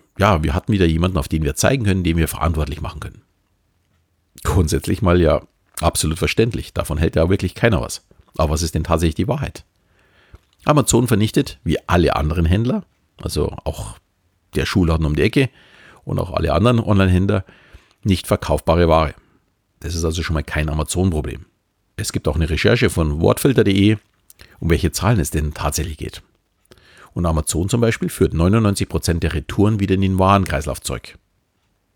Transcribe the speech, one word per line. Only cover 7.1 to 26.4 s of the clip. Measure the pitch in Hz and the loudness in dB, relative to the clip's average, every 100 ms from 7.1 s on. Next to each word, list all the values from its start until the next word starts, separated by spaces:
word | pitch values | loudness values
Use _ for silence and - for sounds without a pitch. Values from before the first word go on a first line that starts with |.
| - | 2
ja | 82 | 2
wirklich | 98 92 | 0 -2
keiner | - 147 92 | -2 0 0
was. | - - _ _ _ - | -2 -10 _ _ _ -4
Aber | 78 | -2
was | 76 | 0
ist | 82 | -2
denn | 82 | -4
tatsächlich | 78 82 82 | 0 0 0
die | 78 92 | -2 -4
Wahrheit? | 147 - - - _ _ _ _ _ _ - _ _ | -4 -6 -10 -20 _ _ _ _ _ _ -20 _ _
Amazon | - 151 - 117 123 | 0 2 4 2 2
vernichtet, | 107 110 - 139 - | 2 2 0 -2 -4
wie | - 76 - | -4 -4 0
alle | 90 76 | 2 2
anderen | - 76 80 | 2 -2 0
Händler, | 82 98 117 208 - _ _ - | 2 2 0 -2 -6 _ _ -12
also | - 76 73 - | -8 -4 -4 -6
auch | - - 53 - _ _ _ _ _ | -8 -8 -10 -16 _ _ _ _ _
der | - 80 | -4 -2
Schuhladen | - 82 80 76 | 2 2 2 0
um | 76 | 2
die | |
Ecke | 90 - 131 _ - - - - | 2 2 0 _ -20 -20 -20 -18
und | - - | -8 -6
auch | 85 | -4
alle | - 80 | -2 0
anderen | 73 113 120 | 2 2 2
Online-Händler, | 107 101 92 90 98 104 - - _ - _ _ | 2 2 4 4 2 -2 -4 -16 _ -20 _ _
nicht | 107 92 - | -2 -2 0
verkaufbare | 98 - 76 - 82 85 | -2 0 -2 2 2 4
Ware. | 80 76 - _ _ _ _ _ _ | 4 2 -4 _ _ _ _ _ _
Das | - | -8
ist | 85 | -4
also | 82 82 | -2 -2
schon | 80 | -4
mal | 78 | -4
kein | 71 - 78 | -4 -4 -2
Amazon-Problem. | 76 76 87 95 78 64 - - _ _ _ _ - | -2 -4 0 0 0 -4 -8 -16 _ _ _ _ -10
Es | - | -8
gibt | - - | -4 -2
auch | 73 | 0
eine | 80 | 0
Recherche | 80 104 120 113 | 0 2 2 2
von | - 78 73 | 0 -2 0
Wortfilter | 95 107 147 117 | 0 2 2 2
punkt | 101 98 | 2 4
de, | 101 110 _ _ _ - - - | 4 2 _ _ _ -20 -20 -6
um | 80 | 0
welche | 78 76 | 2 0
Zahlen | - 98 117 | -2 0 0
es | 76 | 0
denn | 80 73 | -2 -4
tatsächlich | - 73 76 78 73 | -4 -6 -4 -6 -8
geht. | 58 - _ _ | -12 -14 _ _